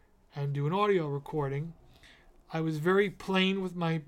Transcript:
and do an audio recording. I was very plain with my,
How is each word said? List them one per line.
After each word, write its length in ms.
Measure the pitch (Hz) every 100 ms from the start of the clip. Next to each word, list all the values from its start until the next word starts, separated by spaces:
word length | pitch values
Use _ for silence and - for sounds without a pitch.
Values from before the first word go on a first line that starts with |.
| _ _ _
and 180 | 147 143
do 140 | 143 143
an 60 |
audio 360 | 190 208 190 151
recording. 640 | 143 143 156 139 139 165 165 - - - - _ _ -
I 100 | 160
was 180 | 160 156
very 320 | 160 190 208
plain 500 | - - 185 190 196
with 120 | 185
my, 280 | 175 165 165